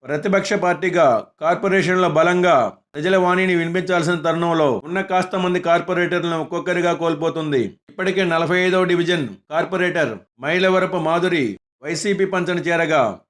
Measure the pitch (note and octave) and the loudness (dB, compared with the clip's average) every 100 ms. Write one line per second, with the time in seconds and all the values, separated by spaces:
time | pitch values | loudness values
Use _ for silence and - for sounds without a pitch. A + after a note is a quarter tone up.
0 | B2+ D3 G#3+ G3 F#3+ G3+ F3+ F3 F#3 E3+ | -4 -4 2 0 2 -2 0 0 0 4
1 | D3 A2+ - _ D#3 F3 G3 F#3+ E3+ F#3 | 4 4 -2 _ -2 0 0 0 2 2
2 | F3+ D3+ E3 F3+ F3+ D3+ G#2+ - _ D3 | 2 4 2 4 4 4 2 -4 _ -6
3 | D#3+ F#3+ F3+ F3+ F#3 F3 E3 F3 F3+ F3+ | 0 2 2 2 2 0 0 -4 -2 -2
4 | D#3+ F3 D3+ E3 E3+ E3 D3 A2 D3 F3+ | 0 -2 0 0 0 2 2 0 -4 -6
5 | F#3+ F#3 F3+ F#3+ F3+ F3+ F3 E3+ E3 F3+ | -2 -2 0 -2 -2 -2 2 2 2 -2
6 | F3 F3 E3+ E3 D#3 F3 F3+ F3 F3 E3 | 0 -2 -2 -4 -4 -6 -4 -2 0 0
7 | E3 D3+ D#3+ D#3+ D#3 C#3 G#2 - _ - | -2 0 -2 -4 -2 -2 -2 -6 _ -6
8 | F#3 F#3+ F#3 E3 E3 F3+ F#3 F#3 F#3 F3 | -4 0 0 0 0 0 2 2 2 0
9 | E3+ F3 B2+ F#2+ _ D3+ E3 F3+ F3+ E3+ | 0 -2 -2 -10 _ -4 -4 -2 -2 0
10 | C#3 G#2+ _ _ C#3 F3 F#3+ F#3+ F3 F3 | -2 -4 _ _ -4 0 2 2 0 -2
11 | D#3+ E3+ F3+ E3+ A#2+ F#2+ _ _ C#3+ D#3+ | 0 0 0 0 -2 -6 _ _ -8 -6
12 | G#3 F#3+ F#3+ F#3+ F3 F3 D#3+ E3+ D#3+ D#3 | -2 0 0 0 -2 -4 -2 0 2 2
13 | A#2 F#2+ _ | 2 -2 _